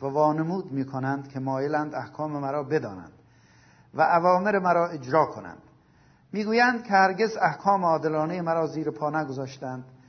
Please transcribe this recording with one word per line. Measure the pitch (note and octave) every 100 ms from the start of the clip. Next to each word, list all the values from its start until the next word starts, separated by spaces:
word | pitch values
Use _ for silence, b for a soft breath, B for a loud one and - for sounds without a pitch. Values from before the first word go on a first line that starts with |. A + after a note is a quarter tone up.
و | C3+
وانمود | D3 D3+ D#3 D#3+ F#3+ D3+
می‌کنند | C3+ C3 C3+ C3+ C#3 C3+
که | C3+
مایلند | C3+ C3+ D3 D3+ D3+ C#3+
احکام | A#2+ - D3+
مرا | D3 C#3 D3
بدانند | C3+ D#3 A2+ F#2 D#2+ - b b b b b b b
و | C#3
اوامر | D#3+ E3+ F3+ F3+ G3+ G3+
مرا | F3+ E3+ F3
اجرا | D#3 B2+ D#3 C#3
کنند. | G#2+ F2+ F2 - _ b b b b b
می‌گویند | G3 G#3+ A#3 B3 A#3
که | A#3
هرگز | G3 F#3+ F#3+ A3 A3
احکام | E3+ D3+ G3 G3 E3+
عادلانه | D#3 D#3 D#3 D#3 F3+
مرا | E3 E3 D3+
زیر | D3 D3+
پا | D3 D3+
نگذاشتند | D#3 C#3+ C3 C3 - C3 B2+ B2+ b